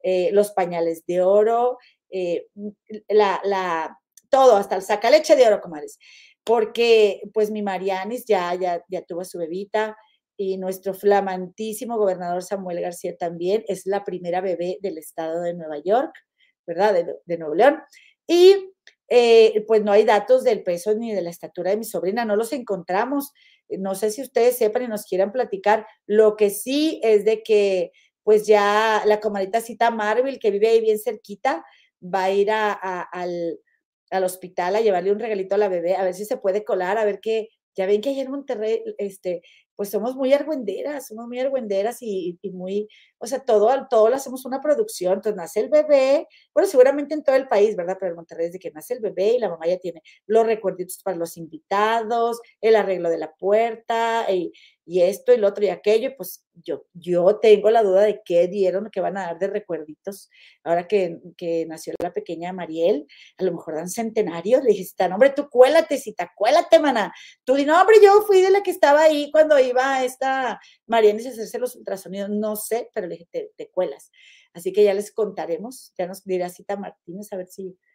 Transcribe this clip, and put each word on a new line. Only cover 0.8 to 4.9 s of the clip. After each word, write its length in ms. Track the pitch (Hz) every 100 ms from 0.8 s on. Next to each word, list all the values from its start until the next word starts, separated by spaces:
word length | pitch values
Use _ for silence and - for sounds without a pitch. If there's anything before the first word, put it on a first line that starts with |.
| 165 165
de 160 | - 180
oro, 560 | 180 202 214 233 247 262 _ _ _
eh, 320 | 190 180 170 - - 208 208 - 214 -
la, 320 | 208 202 175
la, 540 | 196 196 185 165 160 - _ _ _
todo, 260 | 269 262 208
hasta 200 | 196 190
el 60 |
sacaleche 540 | 185